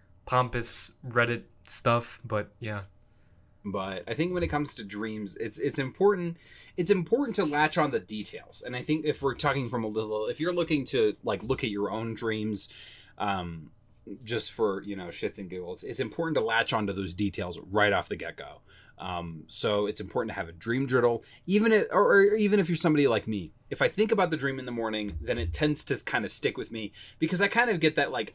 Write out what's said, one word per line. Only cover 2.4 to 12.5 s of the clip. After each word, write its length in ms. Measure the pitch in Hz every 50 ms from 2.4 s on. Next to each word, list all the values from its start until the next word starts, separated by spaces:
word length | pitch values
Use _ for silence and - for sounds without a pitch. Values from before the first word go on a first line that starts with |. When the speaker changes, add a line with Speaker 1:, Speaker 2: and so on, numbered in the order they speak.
| 104 - - _
Speaker 1:
yeah. 240 | 117 107 104 101 95 - - - _ _ _ _ _ _ - - _ _ _ _ -
Speaker 2:
But 380 | 101 95 98 95 98 95 90 - -
I 60 | 117
think 180 | 139 170 185 180
when 80 | 180
it 60 | 170 -
comes 260 | 147 147 147 139 -
to 80 | - 107
dreams, 520 | 95 101 104 113 110 107 107 104 95 -
it's, 220 | - 117 107 - -
it's 180 | 135 139 - 143
important, 600 | 135 123 - - 190 202 202 180 175 170 170 - - - - - - - -
it's 140 | - 170 170
important 460 | 202 185 165 - 226 277 285 240 190
to 80 | 208 180
latch 340 | 147 143 147 156 156 - 170
on 140 | 151 139
the 80 | 120 110
details. 600 | 92 - 107 107 98 - - 85 - - - -
And 120 | - - 127
I 80 | 123
think 220 | - - 151 160 147
if 180 | 151 - -
we're 120 | 139 135 120
talking 340 | - 151 143 131 139 127 110
from 160 | 123 117 110
a 20 |
little, 400 | 107 107 110 110 107 104 107 107
if 140 | 120 117 -
you're 120 | 156 180 175
looking 300 | 175 165 165 160 143 123
to, 280 | - - 123 110 107 98 -
like, 200 | - 113 101 92 104
look 180 | 127 131 -
at 80 | 131 113
your 200 | 101 101 101 92
own 240 | 110 110 113 113 110
dreams, 540 | 107 117 113 107 110 107 110